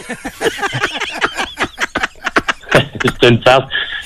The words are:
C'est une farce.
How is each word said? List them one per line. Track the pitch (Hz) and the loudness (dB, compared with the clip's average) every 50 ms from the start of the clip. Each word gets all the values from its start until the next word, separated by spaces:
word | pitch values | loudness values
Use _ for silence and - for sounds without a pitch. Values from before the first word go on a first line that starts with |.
| - - 240 - - 247 - - - 453 - - 403 392 - - - - 302 - - - - - - - - - - - - - - - - - - - - - - - - - - - - - - - - - - - - - - - - - - - - - | -10 -10 -12 -10 -10 -12 -10 -4 -2 -2 -2 -2 -4 -4 -4 -4 -4 -4 -4 -6 -8 -8 -6 -6 -6 -6 -4 -6 -8 -8 -6 -6 -6 -6 -4 -6 -6 -4 -4 -6 -6 -6 -8 -8 -10 -4 -2 -2 -2 -2 -6 -8 -4 2 2 2 2 0 -4 -4 -2 -2 2 4
C'est | 131 120 | 6 6
une | 117 113 - | 6 6 6
farce. | 127 127 135 131 - - - - - - - - | 6 6 6 4 2 -2 -4 -4 -4 -6 -10 -10